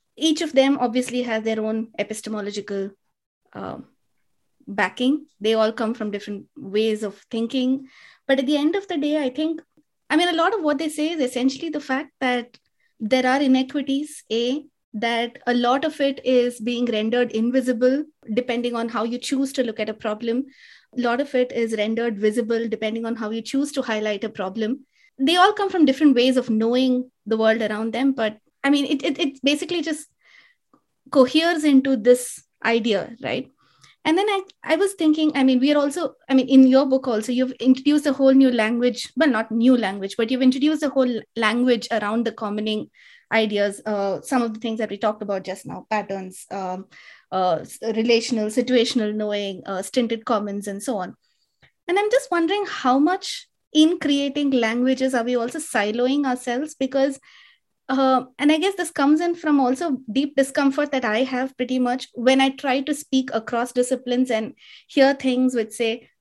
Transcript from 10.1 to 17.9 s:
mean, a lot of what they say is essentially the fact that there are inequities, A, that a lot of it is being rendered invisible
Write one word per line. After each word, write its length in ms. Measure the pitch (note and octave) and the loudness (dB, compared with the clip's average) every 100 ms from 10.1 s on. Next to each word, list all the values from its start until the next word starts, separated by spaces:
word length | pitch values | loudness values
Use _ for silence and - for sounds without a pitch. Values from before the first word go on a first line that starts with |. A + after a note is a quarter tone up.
| D4+ | 0
mean, 140 | F4 | 2
a 40 | |
lot 220 | E4 E4+ G#4+ | 2 0 0
of 80 | |
what 160 | D#4 C#4+ | 0 -2
they 100 | D#4 | -2
say 220 | D4+ D4+ | -4 -4
is 100 | E4 | -2
essentially 480 | B3+ B3 C4 C4+ E4 | -2 0 -2 -2 -6
the 100 | D4+ | -8
fact 320 | C#4+ C4 D#4 _ | -4 -6 -6 _
that 380 | B3+ B3 A#3+ _ _ _ _ _ | -2 -2 -4 _ _ _ _ _
there 280 | G#3+ B3+ B3+ | 0 2 2
are 120 | C#4 | 2
inequities, 840 | C#4 C4 C4 D4 C#4 C4+ D4+ - - | 4 2 0 -4 -4 -4 -6 -12 -6
A, 340 | A3+ A#3+ C#4+ D4 _ _ | -4 -2 -4 -8 _ _
that 440 | G#3+ A#3 A#3 A#3 - - | -6 -2 -2 -4 -4 -2
a 80 | |
lot 320 | A#3+ A#3+ C4+ D#4 | 0 2 2 0
of 160 | D4+ | 0
it 240 | C#4 C4+ - | -2 0 2
is 340 | B3+ B3 A#3+ | 2 2 -2
being 260 | A3 A#3+ A#3+ | -4 -2 0
rendered 460 | G#3+ A3 A#3+ A#3+ | 0 0 0 0
invisible 720 | A3 A#3 C4 B3 A#3 B3+ | 0 0 2 0 2 2